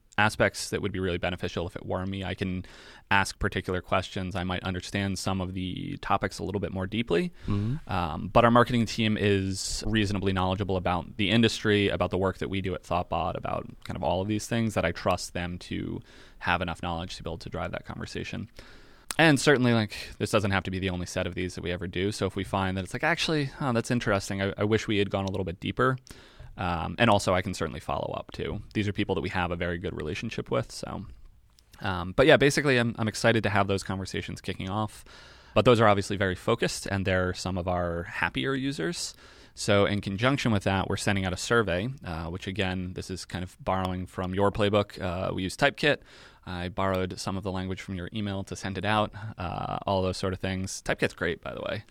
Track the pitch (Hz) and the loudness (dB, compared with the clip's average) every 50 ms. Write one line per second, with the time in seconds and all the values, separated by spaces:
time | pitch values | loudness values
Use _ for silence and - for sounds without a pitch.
0 | _ _ - - 104 107 - - 113 98 - - - - - - - 98 98 92 | _ _ 2 4 4 4 4 4 2 2 2 -2 -8 -4 -4 -2 -2 -2 -2 -2
1 | 95 92 87 87 - 87 90 - - 90 - 95 85 90 - - - 104 98 92 | -2 0 -2 0 -2 -2 -4 -2 -6 -4 -4 -4 -6 -6 -8 -10 -8 -4 -4 -4
2 | 92 98 98 98 92 90 90 - 95 92 90 92 87 - - - - - - - | -4 -4 -6 -6 -6 -6 -4 -4 -4 -4 -2 -4 -6 -10 -16 -20 -20 -20 -20 -12
3 | - - 98 98 95 - - - - 98 - 95 - - 92 90 - - 98 92 | -2 2 4 4 4 2 -2 -2 -2 -2 0 -2 -2 -2 -4 -4 -2 0 0 0
4 | 92 - - 101 92 90 90 92 90 92 90 - - 92 90 90 - - - 101 | 0 -2 -6 -6 -6 -4 -4 -4 -2 -2 -2 -2 -2 -4 -4 -4 -6 -4 -2 0
5 | 98 98 95 - - 104 95 95 90 92 92 95 92 92 90 87 87 87 92 - | 0 0 -2 -2 -2 -2 -2 0 -2 -4 -4 -4 -4 -4 -6 -6 -6 -8 -8 -6
6 | - - 101 98 107 98 - - 101 92 95 101 92 73 90 95 92 95 104 113 | -2 0 0 0 0 -2 -4 -4 -6 -4 -2 -2 -2 -2 -4 -4 -4 -2 -2 -4
7 | 117 - 170 175 180 175 - - - - 104 101 104 113 135 160 - - - 92 | 0 2 2 2 2 0 -6 -8 -4 -2 -2 0 0 -2 -4 -4 -4 -4 -2 -2
8 | 87 78 78 87 92 92 - 120 117 117 120 120 117 - 123 117 110 - - 120 | -2 -2 -4 -6 -4 4 4 6 8 8 8 8 6 6 4 2 2 0 0 0
9 | 113 107 107 - 98 104 101 98 95 95 95 - - - - - - 104 110 110 | 2 2 2 4 4 4 4 4 2 0 -2 -4 -4 -4 -4 -4 -2 2 2 2
10 | 104 98 101 95 95 98 95 92 92 92 95 98 101 98 95 90 85 87 90 85 | 2 2 0 0 0 0 2 2 2 2 2 0 0 0 0 0 0 0 0 0
11 | - - - - 104 90 107 117 117 110 - - - 110 104 104 101 98 - - | -2 -6 -4 -2 2 4 6 6 6 4 2 2 2 4 4 6 4 4 2 2
12 | 92 87 92 90 95 92 - - - - 95 98 92 92 90 - - - 87 87 | 0 0 2 2 0 0 0 -2 -4 -4 -2 -2 -2 -4 -4 -6 -4 -2 -2 -2
13 | 90 - 85 85 82 85 85 - - - - - - - - - - - - - | 0 0 -2 -2 -2 -2 -4 -4 -4 -4 -4 -4 -6 -8 -14 -16 -10 -8 -6 -2
14 | - 69 87 92 95 104 107 104 - - 120 117 113 110 - 101 85 85 87 - | 0 0 0 0 0 0 -2 -2 -2 -2 0 0 0 2 0 0 0 0 -2 0
15 | - 101 90 - - - - 87 87 87 87 92 - - 92 90 87 85 90 - | 0 0 0 0 -2 -6 -6 -6 -4 -4 -6 -8 -8 -6 -6 -6 -4 -6 -6 -8
16 | - - - - - - - - - 92 87 87 90 87 80 - - 87 85 82 | -10 -14 -20 -20 -20 -20 -16 -8 -2 0 0 0 0 -4 -6 -6 -6 -4 -4 -4
17 | 90 87 - - - - 82 - - - - 85 85 87 90 - - - - 85 | -6 -8 -10 -10 -8 -8 -8 -8 -10 -8 -6 -6 -6 -4 -6 -8 -8 -10 -10 -10
18 | 87 - - 92 92 - 98 95 98 - - - - - - - - - - - | -10 -8 -8 -8 -8 -6 -6 -8 -10 -10 -14 -20 -20 -20 -20 -20 -20 -20 -20 -20
19 | - - - - 160 165 143 131 - 151 143 120 127 120 117 113 107 101 - - | -12 -4 4 6 8 8 8 8 8 6 6 8 6 6 6 4 2 0 -4 -10
20 | - - - - 107 - - 107 104 101 98 95 - 98 92 92 95 95 90 90 | -12 -10 -4 -4 -2 2 4 4 4 4 2 2 0 0 -4 -2 -2 -2 -2 -2
21 | 85 - - 92 90 90 87 92 90 90 - 85 82 87 87 90 90 87 - 85 | -4 -4 -2 -2 -2 -2 -2 -4 -4 -4 -4 -6 -4 -4 -4 -4 -4 -4 -2 0
22 | 95 104 107 - 101 92 - 101 92 - - 98 95 92 92 95 92 - - - | 0 0 0 0 -2 -2 -2 -2 -4 -2 0 0 0 0 0 -2 -4 -6 -6 -2
23 | 156 156 170 - - - 160 151 143 131 - - 151 131 117 113 - - 123 120 | 0 0 0 0 0 0 0 0 0 -2 -4 -4 -2 0 2 0 2 2 0 0
24 | - 117 101 98 - - 101 98 98 101 - - 104 107 110 104 - - 107 98 | 2 2 2 2 0 -2 -2 -2 -2 -2 0 0 2 2 2 2 2 2 2 2
25 | 101 98 - 98 95 95 95 98 95 85 87 - 104 104 - - 127 131 131 127 | 2 2 0 -2 -2 0 -2 -2 -4 -4 -6 -6 -6 -4 0 2 2 2 2 0
26 | _ - - - - - - - - - - - 101 87 87 82 82 87 87 - | _ -16 -20 -20 -20 -20 -20 -20 -18 -16 -10 -6 -4 -2 -2 -2 -4 -4 0 4
27 | 120 117 101 98 - 104 90 92 - 95 90 - - 73 62 78 - - 71 - | 6 6 6 6 4 4 2 2 2 0 -4 -4 -4 -4 -4 -8 -4 -4 -2 -2
28 | - - - - - - - - - - - 110 - - - 113 98 104 95 - | -2 -4 -6 -8 -8 -10 -8 -8 -6 -6 -6 -8 -8 -6 -2 -2 -2 0 0 0
29 | 101 - 95 82 71 - - 92 87 85 87 85 87 87 87 87 92 87 - 80 | 0 0 0 0 0 -2 -2 -2 0 0 -2 -2 -2 -4 -4 -4 -4 -6 -6 -4
30 | 78 76 95 - 120 110 - - - - 120 123 - - - - - - - - | -6 -6 -6 -6 -6 -8 -6 -8 -4 -2 -2 -2 -2 -4 -10 -12 -10 -8 -8 -10
31 | - - - - - - - - _ _ _ - _ _ - - - 98 92 87 | -10 -12 -16 -18 -20 -20 -20 -20 _ _ _ -20 _ _ -18 -8 -6 -4 -4 -4
32 | 85 92 90 - 131 156 143 - 139 147 - 160 143 147 131 120 117 117 - - | -4 -4 2 4 8 8 8 8 8 4 4 4 2 4 4 4 2 0 0 -2
33 | 113 110 - - - 117 113 113 101 104 101 101 98 98 98 95 - - 95 98 | -2 -2 -2 2 2 4 4 4 2 2 2 2 2 2 2 -2 0 -4 -4 -6
34 | 95 - - 90 - - 95 - - - 95 - 95 95 98 107 107 - - - | -6 -6 -6 -6 -6 -6 -10 -10 -8 -8 -6 -6 -6 -4 -2 -2 -4 -4 -6 -14
35 | - - - - - - - - - - - 110 101 127 120 110 117 107 101 101 | -20 -20 -20 -20 -20 -20 -20 -20 -10 0 2 6 8 8 8 8 8 8 6 6
36 | 95 - 101 92 101 92 92 - - - - - - 170 - - - - 98 98 | 2 -2 -2 0 0 0 0 -2 0 0 0 2 0 -2 -2 -4 -4 -4 -2 -2
37 | 92 95 92 92 92 90 90 - - 92 92 92 87 92 90 90 90 87 85 85 | 0 2 2 2 2 0 -2 -2 -4 -4 -2 -2 -2 -2 0 0 0 -2 -2 -4
38 | 85 - - - - - - 131 131 135 135 135 131 139 139 160 160 170 175 - | -6 -6 -2 -2 -2 -2 -2 -2 -4 -2 -2 -2 -4 -4 -4 -4 -4 -4 -4 -6
39 | - - - - - - - - - - - - - 113 104 101 101 73 101 101 | -8 -8 -10 -14 -20 -20 -20 -20 -20 -20 -12 -6 2 4 6 6 6 4 2 0
40 | - 101 98 95 120 131 143 - - 123 107 95 - 98 95 95 85 - 95 - | -2 -4 -2 2 2 2 2 2 2 2 2 2 2 2 2 2 2 0 -2 -2
41 | - 110 98 98 95 92 87 - - - 120 117 110 92 85 90 104 131 135 - | 0 0 0 2 0 -2 -2 -4 0 2 4 4 4 4 0 0 0 -2 -6 -8
42 | - 92 82 80 82 82 85 92 - 98 92 104 95 92 92 95 90 90 87 - | -8 -8 -6 -6 -6 -6 -8 -8 -8 -6 -2 -2 -2 -2 -2 -4 -4 -6 -8 -8
43 | - - 95 - - - - 87 92 92 - - - 98 92 95 92 92 92 92 | -8 -8 -8 -10 -10 -8 -8 -8 -8 -8 -10 -8 -2 -2 0 0 0 0 -2 -4
44 | 90 - - - 92 92 92 98 101 101 - 110 104 101 104 101 101 - - - | -6 -6 -6 -6 -4 -2 0 2 2 2 4 4 2 4 4 4 2 0 -4 -6
45 | 92 90 85 92 92 90 92 92 92 87 - - 139 143 - - 160 147 131 - | -4 -4 -4 -2 -2 -2 -2 -2 -4 -4 0 2 2 2 2 2 2 2 2 0
46 | - - - - - - - _ - 92 90 87 87 92 95 98 95 95 95 92 | -4 -20 -20 -20 -20 -20 -20 _ -12 -10 -8 -6 -6 -6 -4 0 0 2 2 2
47 | 92 90 92 - - - 95 95 98 98 92 92 92 92 92 - - - 95 87 | 0 -2 -4 -6 -6 -4 -4 -4 -4 -4 -4 -4 -4 -4 -6 -8 -8 -8 -8 -6
48 | 87 - - 107 101 101 98 98 95 - 92 - - 98 95 92 90 101 107 107 | -8 -6 -6 -6 -4 -4 -4 -6 -6 -8 -10 -8 -8 -6 -6 -4 -2 0 2 2
49 | 104 - - 101 107 110 - - 92 85 98 - - 98 98 - - - 98 95 | 2 0 -2 -10 -12 -12 -10 -8 -6 -6 -4 -4 -4 -4 -4 -4 -2 0 0 2
50 | 92 92 92 - - 95 92 - - 95 95 92 95 95 - - - - 135 - | 2 0 -2 -2 -2 -4 -4 -2 -4 -4 -4 -4 -4 -6 -8 -8 -4 -4 -2 0
51 | - 117 - - 90 85 - - - - - - - - - 110 - - | -2 -2 -2 -2 -2 -2 -2 -4 -6 -10 -8 -8 -6 -6 -6 -6 -6 0